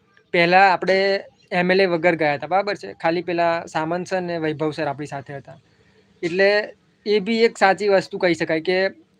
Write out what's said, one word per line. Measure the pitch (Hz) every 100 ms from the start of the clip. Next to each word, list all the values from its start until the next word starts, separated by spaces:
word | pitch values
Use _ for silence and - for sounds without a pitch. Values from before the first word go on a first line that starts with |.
| _ _ _
પહેલાં | 180 170 185 196
આપણે | 170 180 190 196 196 - _ _
એમ | 180 180
એલ | 185
એ | 190
વગર | 170 170 165
ગયા | 151
હતા, | 143 147
બરાબર | 185 202 190
છે? | 190
ખાલી | - 165 170
પેલા | 175 170 170 170 185
સામંત | 160 156 175 175
સર | 185
ને | 175 170
વૈભવ | 156 147 156
સર | 151 147
આપણી | 135 147
સાથે | 143 139 139
હતા. | 139 143 _ _ _ _ _ _
એટલે | 170 180 196 208 214 - _ _ -
એ | 208
બી | 190 226
એક | 226 233
સાચી | 196 185 208
વસ્તુ | 196 180 196
કહી | 185
શકાય | 160 165 160
કે | 160 185 190 - _